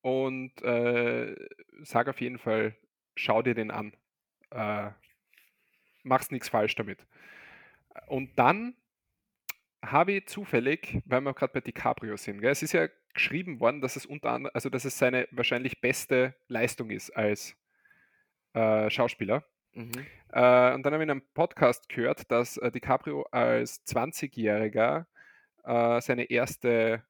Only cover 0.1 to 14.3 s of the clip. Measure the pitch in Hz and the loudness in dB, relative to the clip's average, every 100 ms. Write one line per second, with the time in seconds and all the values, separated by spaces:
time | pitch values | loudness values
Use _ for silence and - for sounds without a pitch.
0.1 | 131 135 131 131 - 123 120 120 120 120 | 0 -2 -4 -10 -6 0 2 2 2 2
1.1 | 120 120 - - - - - 151 117 127 | 0 -4 -10 -16 -18 -20 -20 0 0 2
2.1 | - 123 127 117 110 110 107 _ _ _ | -4 -8 -6 -2 0 -2 -4 _ _ _
3.1 | - - 110 123 117 107 110 104 _ _ | -6 2 2 2 -2 -4 -8 -10 _ _
4.1 | _ _ _ _ 120 104 104 101 - _ | _ _ _ _ -6 -4 -4 -6 -12 _
5.1 | _ _ _ _ _ _ _ _ _ 127 | _ _ _ _ _ _ _ _ _ 2
6.1 | 131 - 131 - 113 107 - 101 95 _ | 2 2 -8 0 2 2 -2 -8 -10 _
7.1 | _ - - - - - _ _ - - | _ -20 -20 -20 -20 -20 _ _ -20 -6
8.1 | 135 135 - 127 196 240 - _ _ _ | -6 -2 4 6 4 -2 -12 _ _ _
9.1 | _ _ _ - - _ _ - 139 175 | _ _ _ -14 -14 _ _ 2 4 4
10.1 | 196 - - 196 127 127 156 - - - | 0 -4 -12 0 0 2 -2 -4 -6 0
11.1 | 127 139 131 131 131 - - 120 - 113 | 0 0 -4 -4 -4 -8 -4 -2 -2 -6
12.1 | 104 - 101 117 143 160 175 160 _ _ | -10 -10 -2 0 0 0 0 0 _ _
13.1 | - - 147 180 131 120 147 131 135 - | -2 -2 -2 -6 0 0 0 -6 -8 -12
14.1 | 147 - | -6 -4